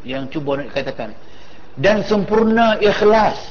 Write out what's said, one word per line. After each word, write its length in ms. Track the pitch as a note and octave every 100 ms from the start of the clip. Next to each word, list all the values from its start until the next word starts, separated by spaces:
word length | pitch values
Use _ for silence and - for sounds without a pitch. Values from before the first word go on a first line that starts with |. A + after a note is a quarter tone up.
yang 240 | - C3 C3
cuba 280 | D#3+ C#3+ C#3
nak 120 | C3+
katakan. 400 | C#3 C3+ C3 A2+ - - - - - - -
Dan 280 | D3+ G#3+ F3+
sempurna 720 | G#3+ F3+ G#3+ A3 A3+ A3+ G#3+
ikhlas. 560 | G3+ F#3+ G#3 A3 G#3 - -